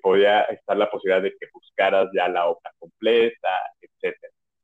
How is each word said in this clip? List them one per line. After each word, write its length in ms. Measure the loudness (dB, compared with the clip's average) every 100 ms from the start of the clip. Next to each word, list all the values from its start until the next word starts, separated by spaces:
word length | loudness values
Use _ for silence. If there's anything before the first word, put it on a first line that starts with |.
podía 400 | 2 4 4 4
estar 320 | 0 -4 -4 -2
la 140 | -2
posibilidad 320 | -2 -2 0
de 100 | -2
que 140 | -6 -16
buscaras 560 | -20 _ -2 0 2 0
ya 140 | -2 -2
la 180 | 0 -2
obra 260 | -4 -12 -20
completa, 680 | -20 _ 0 2 2 -2 -6 -6 -8 -14
etcétera. 520 | -20 _ -8 -8 -18 _ _ _